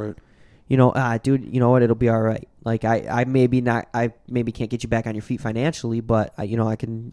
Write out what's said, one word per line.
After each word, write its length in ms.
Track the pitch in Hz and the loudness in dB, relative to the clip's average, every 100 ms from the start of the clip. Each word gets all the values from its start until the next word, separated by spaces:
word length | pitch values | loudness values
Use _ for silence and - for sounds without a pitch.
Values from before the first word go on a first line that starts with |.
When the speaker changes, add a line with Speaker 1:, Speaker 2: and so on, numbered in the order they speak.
| 104 | -8
Speaker 1:
Right. 100 | - _ _ - _ - | -10 _ _ -20 _ 0
Speaker 2:
You 100 | 131 | 4
know, 140 | 127 - | 4 4
"Ah, 220 | 127 113 | -2 -2
dude, 260 | 135 135 - | 0 0 0
you 80 | 127 | 2
know 80 | 120 | 4
what? 140 | 127 | 6
It'll 120 | 117 | 4
be 140 | 113 120 | 2 2
all 140 | 113 | 2
right. 260 | 110 110 - _ | 0 -2 -8 _
Like, 220 | 113 113 110 | -4 -2 0
I, 200 | 113 - | -2 -2
I 140 | 117 127 | -2 0
maybe 340 | 131 127 127 | 4 4 4
not, 280 | 120 117 - | 2 -2 -2
I 220 | 117 120 - - | -2 -2 -4 -6
maybe 220 | 123 113 | -4 -4
can't 200 | - 113 | -6 -6
get 120 | 120 | -6
you 60 | 113 | -2
back 180 | 113 113 | -2 -2
on 80 | |
your 60 | 107 | -6
feet 220 | - 123 | -6 -6
financially, 580 | 113 113 143 - 117 113 | -4 -2 -2 -4 -6 -4
but 320 | 113 110 - - | 0 0 0 -6
I, 60 | |
you 120 | 104 113 | -4 -2
know, 100 | 110 | 0
I 80 | 110 | -2
can 360 | 113 113 117 | -6 -10 -12